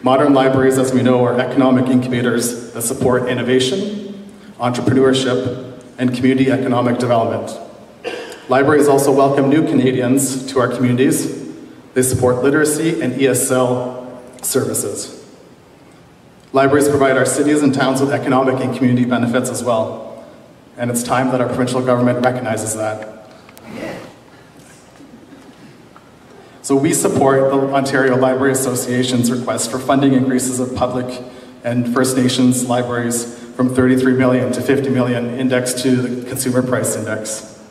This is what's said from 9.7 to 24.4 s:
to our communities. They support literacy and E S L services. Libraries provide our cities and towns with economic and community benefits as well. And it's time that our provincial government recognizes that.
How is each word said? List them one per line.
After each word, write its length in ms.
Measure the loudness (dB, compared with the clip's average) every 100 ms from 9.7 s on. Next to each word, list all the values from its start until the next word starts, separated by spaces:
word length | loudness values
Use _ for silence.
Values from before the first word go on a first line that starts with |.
| 2 2 0 0 0 0 -6 -4
to 60 | -2
our 100 | 0
communities. 840 | 0 0 2 2 2 -4 -8 -12 -16 -20 -20 -6 -2
They 60 |
support 400 | 0 2 0 2
literacy 600 | 2 2 2 0 -2 -2
and 200 | -4 0
E 60 | 2
S 240 | 2 0
L 560 | 0 2 0 -4 -10 -14 -16 -20 -12
services. 720 | -2 -2 -2 -4 -6 -8 -12 -16 -20 -20 -20 -20 -20 -20 -20 -20 -20 -20 -20 -20 -2
Libraries 340 | 2 4 4 2
provide 300 | 4 2 2
our 80 | 0
cities 360 | 0 2 2
and 120 | 2
towns 260 | 2 0 2
with 140 | 0
economic 500 | 0 0 2 2 0
and 100 | -4
community 300 | 0 2 2
benefits 460 | 2 0 0 -2 -2
as 120 | -4
well. 640 | -2 -2 -2 -8 -14 -16 -20 -20 -20 -20 -20 -8
And 120 | -4
it's 140 | -4
time 280 | -2 -2 0
that 100 | -2
our 60 | -2
provincial 340 | -2 -2 -2
government 420 | 0 2 2 2
recognizes 520 | 0 -2 -4 -4 -6 -6
that. 520 | -6 -6 -12 -18 -20 -20 -20 -20 -18 -14 -12 -12 -16 -20 -20 -20